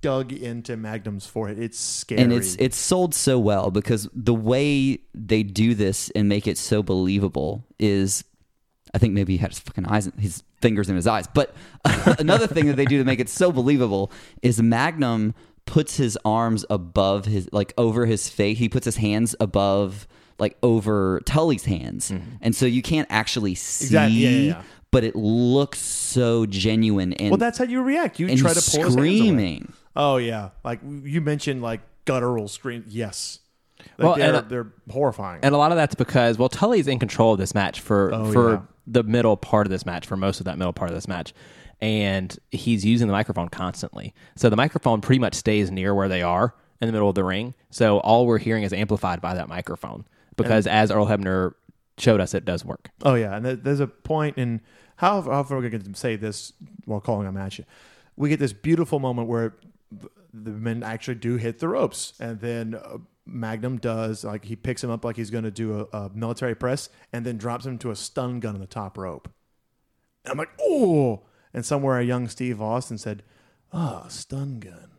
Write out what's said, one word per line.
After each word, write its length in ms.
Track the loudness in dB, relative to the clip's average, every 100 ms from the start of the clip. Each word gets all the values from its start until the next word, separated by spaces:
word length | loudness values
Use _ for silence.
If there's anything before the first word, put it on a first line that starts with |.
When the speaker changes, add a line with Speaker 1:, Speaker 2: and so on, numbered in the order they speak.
Speaker 1:
dug 320 | -2 -2 -4
into 420 | -8 -10 -10 -8 -8
Magnum's 480 | -8 -8 -8 -8 -8
forehead. 320 | -8 -6 -6
It's 200 | -8 -8
scary. 440 | -8 -8 -4 4
Speaker 2:
And 100 | 4
it's, 240 | 4 0 0
it's 200 | 0 0
sold 360 | 0 2 2
so 240 | 0 2 4
well 320 | 4 2 2
because 380 | -2 0 -2 -2
the 180 | -4 0
way 680 | 2 2 2 2 2 2 0 -6
they 300 | -16 0 0
do 320 | 2 2 2
this 340 | 4 2 0 -4
and 160 | 0 2
make 160 | 2 0
it 100 | -4
so 260 | 0 0
believable 840 | 2 2 2 2 0 0 -4 -6 -12 _
is, 460 | 0 2 0 -2 -8 _ _ _ _ _ _
I 40 | 2
think 140 | 4
maybe 220 | 4 2
he 40 | 0
had 120 | 0
his 80 | -6
fucking 260 | -12 -8
eyes, 260 | -2 -2 -2 -4
his 240 | -6 -6 -16 _
fingers 260 | 0 2 0
in 80 | 0
his 100 | 2
eyes. 200 | 0 0
But 280 | 0 0 -4 -20 -4
<laughs> 0 | 0 4 4 4
another 280 | 4 4 4
thing 220 | 2 2
that 80 | 4
they 100 | 4
do 100 | 4
to 80 |
make 160 | 4 2
it 80 | -2
so 240 | 2 2
believable 580 | 4 4 4 4 2 -2 -6 -20 -2
is 220 | 0 4
Magnum 720 | 4 4 0 0 0 0 0 -4 -14 _
puts 320 | 0 2 2 0
his 200 | -2 0
arms 400 | 0 2 2 0 0
above 540 | -4 0 2 2 2
his, 240 | 0 -2 0
like, 220 | -2 -2 2
over 300 | 2 4 2
his 220 | 0 -2
face. 280 | 0 0 2
He 120 | 0
puts 160 | 0
his 120 | -2 0
hands 360 | 0 2 0 0
above, 680 | 0 2 2 2 0 -6 -16 _ _ _
like, 180 | -4 0
over 580 | 2 2 2 0 2 0 0
Tully's 380 | 2 2 2
hands. 480 | 0 -4 -4 -8 -6
Speaker 3:
Mm-hmm. 180 | -6 -8 -4
Speaker 2:
And 140 | -2
so 120 | 2 2
you 160 | 2
can't 260 | 0 -2 0
actually 460 | 0 0 -2 -2 -4
see, 300 | -6 -6 2
Speaker 1:
Exactly. 280 | 4 6 6
Yeah, 140 | 6
yeah, 80 | 4 2 -2
yeah. 40 | -8 -20 _
Speaker 2:
but 100 | 4
it 140 | 4 0
looks 640 | 2 4 4 4 2 -4
so 680 | -8 -6 -2 0 2 2 2
genuine. 680 | 0 0 2 4 2 0
And, 180 | -2 2
Speaker 1:
Well, 60 | 2
that's 200 | 2 0
how 60 |
you 180 | -2 0
react. 380 | 0 0 -2 -4
You 80 | 0
Speaker 2:
and 100 | 2
Speaker 1:
try 120 | 4
to 40 |
Speaker 2:
he's 140 | 2 0 0
Speaker 1:
pull 80 |
his 100 | 2
hands 20 | 4
away. 200 | 4 4
Speaker 2:
screaming. 540 | 4 4 0 -4 -10 -18 _ -2
Speaker 1:
Oh, 220 | 2 2
yeah. 320 | 0 -6 -8 -12
Like, 160 | -10 -10
you 360 | -10 -14 -4 -2
mentioned, 420 | -2 -2 -4 -4
like, 180 | -6 -8 -10 -12
guttural 420 | -2 0 0 -2 -4
scream. 380 | -10 -10 -10 -10
Yes. 540 | -8 -8 -8 -10 -12 _ _ _ _
Like, 180 | -20 2
Speaker 3:
Well, 160 | 4
Speaker 1:
they're, 200 | 6 4 4
Speaker 3:
and, 120 | 0
Speaker 1:
they're 240 | -6 -6 -12 -10
horrifying. 480 | 0 0 0 -10 0
Speaker 3:
and 100 | 2
a 60 | 4
lot 140 | 4
of 40 | 4
that's 200 | 0 0
because, 420 | 0 4 4 4
well, 100 | 0
Tully's 380 | 2 2 4 2
in 140 | 0
control 320 | -2 2 4
of 80 | 4
this 160 | 0 0
match 240 | 0 -4
for, 340 | 0 2 2
Speaker 1:
Oh, 160 | 0 2
Speaker 3:
for 180 | 4 4
Speaker 1:
yeah. 80 | 2 -4 _ -2
Speaker 3:
the 160 | 0
middle 340 | 2 2 4 2
part 300 | 2 2 2
of 60 |
this 120 | -2
match, 220 | -6 -8 -6
for 100 | -4
most 220 | -2 -2
of 60 |
that 140 | -6 -4
middle 140 | -6
part 180 | -4 -6
of 60 | -6
this 120 | -6
match. 260 | -8 -8 -16 -20 -20 -20 _
And 560 | -2 0 0 0 -4 -12 _
he's 340 | -6 -2 0 2
using 200 | 2 2
the 60 |
microphone 360 | 2 0 -4 -6
constantly. 640 | -6 -8 -6 -12 -12 -14 -16 -20
So 140 | 2 2
the 80 | 4
microphone 440 | 2 2 0 0
pretty 160 | 2 2
much 160 | 2
stays 360 | -2 0 2 0
near 240 | -2 0
where 140 | 0 0
they 140 | 0
are 320 | 0 2 0 -2 _ _
in 60 | -4
the 40 |
middle 160 | 2 2
of 60 |
the 100 | 2
ring. 300 | -2 -2 -6 -12 _
So 280 | 0 4 4
all 280 | 6 4 6
we're 120 | 2
hearing 240 | 2 -2
is 100 | -2
amplified 480 | -2 0 0 0 -4
by 140 | -4
that 140 | -6 -6
microphone 580 | -8 -10 -10 -12 -14 -16 _ _ -4
because, 300 | 2 2 4
Speaker 1:
And 80 |
Speaker 3:
as 160 | 2 4
Earl 160 | 2 2
Hebner 460 | 0 0 -2 -2 -6 _ _ _ -2
showed 220 | 2 4
us, 120 | 2
it 140 | -2 -4
does 180 | -6
work. 260 | -6 -14 -14 _
Speaker 1:
Oh, 120 | 2
yeah. 220 | 2 0 -4
And 80 |
th-, 140 | -6 -4
there's 180 | -2 -2
a 60 | -2
point 520 | _ -4 -2 -2 -2
in, 240 | -4 -4 _ _ _ _
how, 240 | 0 0
how 100 | 0
often 260 | -2 -2 -4
are 20 |
we 80 | -4
gonna 260 | -6 -10
say 220 | -8 -4 -4
this 380 | -6 -8 -14 _ -20 -20 -8
while 140 | -6
calling 260 | -2 -2 -2
a 60 |
match? 280 | -6 -8 -10 -18 -20 -20 _ _ -6
We 140 | -2
get 100 | 0
this 140 | -2
beautiful 440 | -4 0 0 0 -2
moment 300 | -2 -4 -2
where 220 | -2 -4 -6 -20 _ _
th-, 200 | -20 -20 _ _
the 200 | -18 -14
men 300 | -8 -6 -6
actually 340 | -8 -10 -8 -6
do 200 | -4 -4
hit 220 | -4 -6
the 100 | -4
ropes. 460 | -2 -4 -4 -14 -10
And 220 | -12 -8
then, 340 | -8 -6 -8
uh, 240 | -10 -14 -18 -18 _ -16
Magnum 500 | -10 -8 -6 -8 -6
does, 460 | -6 -4 -6 -6
like, 200 | -8 -12 -12
he 100 | -10
picks 260 | -8 -8
him 60 | -6
up 140 | -6
like 120 | -6 -8
he's 140 | -8
gonna 200 | -6 -8
do 360 | -6 -6 -6 -8
a, 40 | -10
a 120 | -12
military 400 | -8 -8 -6 -6
press 340 | -4 -4 -4 -8 _ _
and 140 | -10 -8
then 100 | -8
drops 300 | -8 -8 -8
him 100 | -10
to 120 | -10
a 60 | -10
stun 440 | -10 -8 -6 -6
gun 140 | -8
on 60 | -10
the 40 | -10
top 300 | -12 -12 -10
rope. 320 | -10 -12 -16 _ _ _ _ _ _ _ _ _
And 80 | -10
I'm 60 | -8
like, 120 | -8 -2
"Oh!" 600 | 0 4 4 4 2 -2 _ _ _
And 120 | -10
somewhere 340 | -4 -2 0 0
a 60 |
young 240 | 0 -2 -6
Steve 320 | -8 -8 -6
Austin 360 | -4 -4 -6 -10
said, 240 | -10 -10 -14 _ _ _ _
"Ah, 340 | -8 -6 -8 -14
stun 520 | -16 -12 -10 -10 -10
gun." 300 | -14 -20 -20